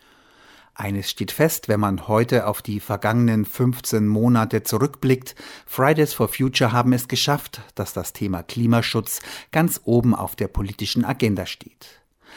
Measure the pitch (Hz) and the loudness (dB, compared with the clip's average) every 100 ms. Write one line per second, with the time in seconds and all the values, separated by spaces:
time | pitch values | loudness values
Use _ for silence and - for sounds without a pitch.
0 | _ _ _ _ - - _ - 104 98 | _ _ _ _ -20 -20 _ -10 -6 -4
1 | 95 - 98 - 156 - - 107 104 92 | -4 -6 -4 0 0 0 -2 2 2 0
2 | - 107 123 123 101 101 - 104 - 101 | 0 2 2 2 0 -4 -4 -6 -4 -2
3 | 107 113 120 110 104 - 127 123 - 113 | 0 2 4 2 0 0 0 0 -2 0
4 | 107 107 120 120 110 110 - 110 135 - | 2 2 4 4 2 -2 -2 -2 -2 0
5 | 131 127 - - - - - - 135 156 | 0 0 -2 -18 -18 -20 -10 0 2 4
6 | 147 - 113 - 131 - 123 120 120 127 | 2 0 -2 0 0 2 2 2 4 2
7 | - 127 - 143 - - - - 101 - | 0 -2 0 -2 -4 -16 -12 -8 -8 -6
8 | 90 - 104 90 - 120 117 117 113 113 | -8 -6 -4 -4 -6 0 2 2 2 -2
9 | 110 - - - - 160 165 - - 120 | -4 -6 -10 -16 -4 0 0 0 0 4
10 | 120 107 95 - 101 - 98 104 101 - | 4 2 0 -6 -6 -4 -6 -6 -4 -2
11 | 113 135 113 95 90 - - _ - - | -2 0 0 0 -4 -12 -18 _ -20 -20
12 | _ _ _ | _ _ _